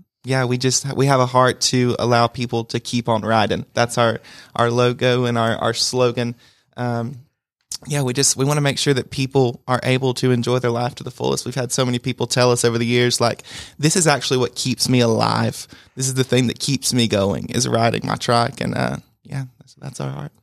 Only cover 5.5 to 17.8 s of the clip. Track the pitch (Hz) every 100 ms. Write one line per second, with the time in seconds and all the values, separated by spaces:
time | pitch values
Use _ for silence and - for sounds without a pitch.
5.5 | 110 113 117 - 127 123 120 120 117 _
6.5 | _ _ - 123 117 117 120 - _ _
7.5 | _ _ - - 147 127 127 139 - 135
8.5 | 147 143 135 147 127 - - 131 139 120
9.5 | 123 - 127 131 127 131 123 127 123 117
10.5 | 123 123 117 123 - - - 131 131 -
11.5 | 135 120 - 123 123 127 - 123 127 123
12.5 | 120 117 117 117 120 123 - 117 - -
13.5 | - - - 151 185 156 135 - 127 120
14.5 | - 131 117 127 127 117 110 110 110 113
15.5 | - - - - - 135 131 127 123 120
16.5 | - - 131 - 131 113 101 98 69 -
17.5 | - 123 113